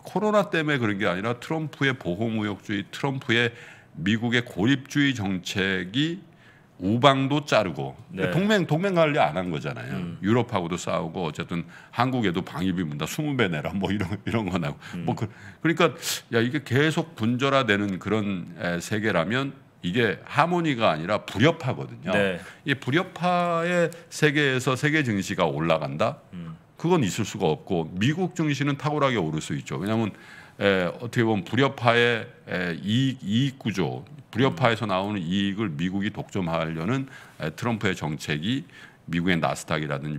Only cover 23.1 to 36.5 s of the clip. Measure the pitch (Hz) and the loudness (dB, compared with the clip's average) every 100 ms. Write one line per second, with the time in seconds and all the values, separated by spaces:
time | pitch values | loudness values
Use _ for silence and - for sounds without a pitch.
23.1 | - 175 180 175 165 170 180 165 - - | -2 0 0 0 -2 0 0 0 -4 -14
24.1 | - 151 147 143 131 - 131 151 156 127 | 0 2 4 2 2 0 0 2 2 2
25.1 | 101 92 92 85 71 82 80 73 73 113 | 0 0 2 2 2 2 2 0 -2 -2
26.1 | - - 90 82 80 - - 165 180 98 | -2 -12 -14 -14 -16 -20 -6 2 2 2
27.1 | 98 104 107 90 78 - 90 78 90 120 | 0 -4 0 0 0 0 -2 -2 0 0
28.1 | 156 180 - 156 131 139 139 151 151 139 | 0 -2 0 -2 0 -2 -2 -2 2 2
29.1 | 117 78 78 - 73 - 71 98 110 110 | 2 0 -2 -4 -6 -6 -4 0 0 0
30.1 | - - - - - 101 95 87 - 120 | -4 -16 -20 -18 0 2 4 2 -4 -4
31.1 | 123 113 107 87 113 139 - 117 117 120 | 2 2 2 0 2 2 2 2 4 4
32.1 | 113 - - - 90 90 82 95 117 135 | 2 -4 -14 -8 -4 -4 -2 0 2 2
33.1 | 131 95 113 139 - 113 95 80 64 - | -2 0 2 2 -2 -4 0 -2 -4 -12
34.1 | - - 104 135 131 123 113 107 92 101 | -20 -6 0 2 4 2 2 0 0 0
35.1 | 104 80 98 101 95 107 73 90 98 104 | -2 0 0 0 0 -4 -2 -2 -2 -2
36.1 | - - 104 87 | -4 -6 -4 -2